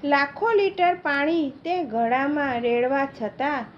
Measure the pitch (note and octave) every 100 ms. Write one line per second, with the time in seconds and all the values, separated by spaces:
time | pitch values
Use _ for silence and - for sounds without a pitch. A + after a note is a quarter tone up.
0 | C#4+ C#4+ C#4+ - A4 G#4+ G4 F#4+ F4+ F4+
1 | D#4+ C#4 C#4+ E4+ C#4+ - D#4+ F4+ D4 A3
2 | A#3 B3+ C#4 D4 C#4 A#3+ A#3 A#3+ B3+ C#4
3 | C4+ - G#3+ - C#4 C#4+ A3